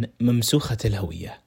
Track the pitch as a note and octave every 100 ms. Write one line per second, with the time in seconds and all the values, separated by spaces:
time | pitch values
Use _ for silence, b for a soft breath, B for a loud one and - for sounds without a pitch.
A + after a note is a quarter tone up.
0 | A#2+ - A#2+ A#2+ A2+ D3 - A2+ A2+ G2+
1 | F2+ E2+ F2+ -